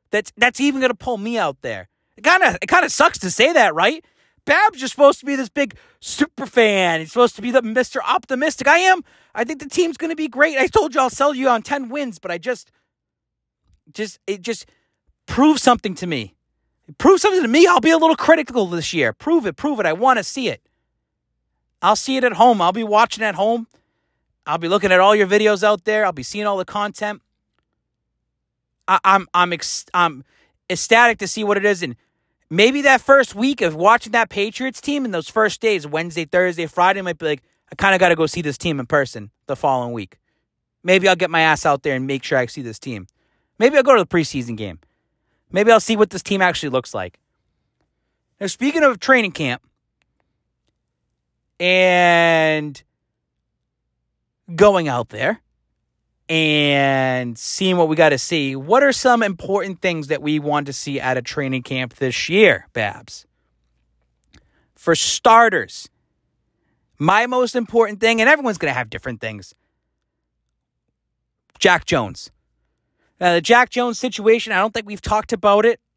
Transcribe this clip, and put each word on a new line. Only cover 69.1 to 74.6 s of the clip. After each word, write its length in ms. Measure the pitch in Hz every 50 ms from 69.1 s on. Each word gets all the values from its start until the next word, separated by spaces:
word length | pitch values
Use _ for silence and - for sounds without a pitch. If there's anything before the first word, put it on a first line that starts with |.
| 120 110
things, 340 | - 110 107 101 92 - - _ _ _ _ _ _ _ _ _ _ _ _ _ _ _ _ _ _ _ _ _ _ _ _ _ _ _ _ _ _ _ _ _ _ _ _ _ _ _ _ -
Jack 240 | - 185 180 165 -
Jones. 480 | - 170 139 113 95 - - - - _ _ _ _ _ _ _ _ _ _ _ _ _ _ _ _ _ -
Now, 140 | 185 175 170
the 80 | 170
Jack 280 | 160 - 233 240 247 -
Jones 300 | - 247 247 247 226 -
situation, 520 | - 254 190 - 202 220 226 233 - 226
I 60 | 208
don't 160 | 185